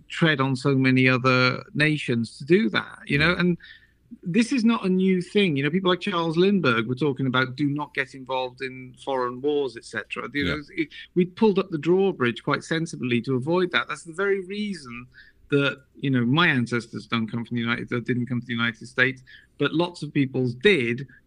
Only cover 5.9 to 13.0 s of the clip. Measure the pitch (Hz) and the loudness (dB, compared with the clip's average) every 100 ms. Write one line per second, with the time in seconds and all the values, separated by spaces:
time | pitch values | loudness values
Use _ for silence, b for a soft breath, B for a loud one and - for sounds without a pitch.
5.9 | 180 208 175 165 160 190 196 139 113 117 | 0 0 -2 0 2 4 4 2 2 0
6.9 | 127 151 135 135 127 131 127 147 143 143 | -2 -2 0 0 2 0 0 -2 -2 -4
7.9 | 143 131 139 131 131 127 123 131 131 127 | -6 -6 -10 -6 -4 -4 -8 -12 -12 -18
8.9 | 127 143 131 123 123 143 147 135 117 - | -10 -4 -2 -2 -2 -2 0 -2 -8 -10
9.9 | 110 - 117 120 143 - 151 147 - 147 | -10 -8 -10 -6 -4 -4 -4 -8 -8 -8
10.9 | B B 180 180 - 220 190 185 160 156 | B B -2 -2 2 2 2 -2 -2 2
11.9 | 185 196 143 120 - - 139 - 160 165 | 2 2 0 -2 -2 -4 -4 -2 -4 -4
12.9 | 147 | -6